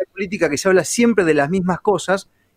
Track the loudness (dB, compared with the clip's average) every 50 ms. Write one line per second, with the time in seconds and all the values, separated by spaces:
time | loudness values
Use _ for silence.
0 | -8 -8 _ -8 -8 -8 -2 -2 -2 -2 -2 -2 0 2 2 2 2 0 0 0
1 | 2 2 2 2 2 2 2 2 2 0 -2 -2 -2 -2 -4 -2 0 -2 -2 -2
2 | 0 -2 -2 -2 -4 -10 _ _ _ _ _